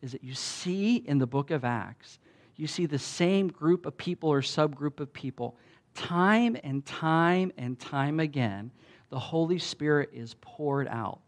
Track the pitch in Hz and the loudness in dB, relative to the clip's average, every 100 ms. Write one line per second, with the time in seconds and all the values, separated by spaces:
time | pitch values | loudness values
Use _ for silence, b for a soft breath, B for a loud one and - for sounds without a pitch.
0 | 131 131 127 131 - - 180 185 202 240 | -10 -12 -10 -8 -8 -6 -4 0 2 2
1 | - 143 127 135 139 156 123 120 95 113 | 2 2 2 0 0 -2 0 -2 -4 -12
2 | - - b b b - 156 - 170 143 | -20 -20 b b b -8 -8 -2 0 -2
3 | - - 175 196 190 - 156 180 160 135 | -4 0 2 4 2 0 2 2 0 -8
4 | - 175 160 143 135 - 156 139 147 143 | -6 -2 2 2 2 2 2 2 -6 -6
5 | 143 - 135 - 120 - b b b - | -12 -8 -10 -8 -10 -10 b b b -12
6 | - 175 185 214 240 226 143 135 139 - | -4 2 4 6 4 0 -4 -4 -4 -4
7 | 160 160 170 180 185 - 123 127 - 139 | 2 4 6 4 2 -2 -8 -8 -6 -2
8 | 139 156 160 143 120 98 110 b b b | 0 2 0 0 -2 -2 -10 b b b
9 | b 131 - 165 165 180 - - 147 147 | b -8 -4 0 2 0 -2 -4 2 2
10 | 143 120 117 - - - 151 139 135 117 | 2 -6 -14 -16 -20 -6 -2 0 -2 -4
11 | 104 95 | -6 -8